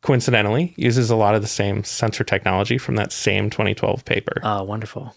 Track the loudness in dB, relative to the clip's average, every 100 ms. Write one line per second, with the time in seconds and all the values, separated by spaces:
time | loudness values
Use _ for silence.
0 | 2 2 4 2 4 2 0 0 2 2
1 | 2 4 4 4 0 -2 -2 -2 -4 -2
2 | -2 -2 -2 0 0 0 0 -2 0 -2
3 | -2 -2 0 0 -2 0 -2 0 -2 -2
4 | -2 -2 -2 -4 -2 -4 -4 -8 -8 -12
5 | -14